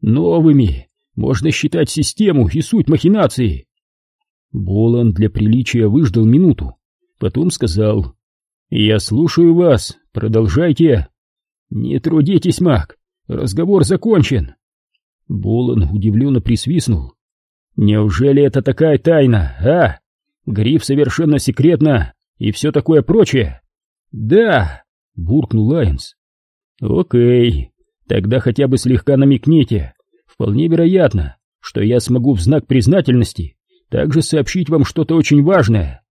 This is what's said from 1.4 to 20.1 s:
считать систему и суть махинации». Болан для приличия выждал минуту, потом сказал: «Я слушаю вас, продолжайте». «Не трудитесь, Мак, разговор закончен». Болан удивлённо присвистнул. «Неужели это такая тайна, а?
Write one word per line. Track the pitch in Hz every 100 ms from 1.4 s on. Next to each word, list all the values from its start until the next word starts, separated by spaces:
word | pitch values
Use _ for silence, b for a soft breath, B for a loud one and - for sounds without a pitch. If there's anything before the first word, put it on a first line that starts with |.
| 156
считать | - 151 175 151
систему | - 147 - 214 156 104
и | 147
суть | - 226 -
махинации». | 156 165 214 151 - 117 73 - _ _ _ _ _ _ _ _
Болан | - 95 101 113 120 120
для | 82 107
приличия | - 107 120 123 120 110
выждал | 113 147 92 110
минуту, | 131 185 120 71 - _ _ _ _
потом | - 104 175
сказал: | - 117 82 107 107 80 - _ _ _ _ _
«Я | - 107 107
слушаю | - 107 165 - 170 170
вас, | 175 127 - - _
продолжайте». | - 110 113 110 78 170 135 165 117 - _ _ _ _ _ _
«Не | - 120 135
трудитесь, | 160 160 147 196 180 -
Мак, | 180 123 73 - _ _ _
разговор | - - 98 170 196
закончен». | 151 185 226 214 - 113 69 - _ _ _ _ _ _ _
Болан | 104 98 113 123 120 80
удивлённо | 101 104 107 139 131
присвистнул. | - 117 - 170 - 95 64 _ _ _ _ _ _ -
«Неужели | 104 107 107 95 135 139
это | 143 135
такая | 123 127 160 147
тайна, | - 160 139 110 87 -
а? | 95 175 131 - _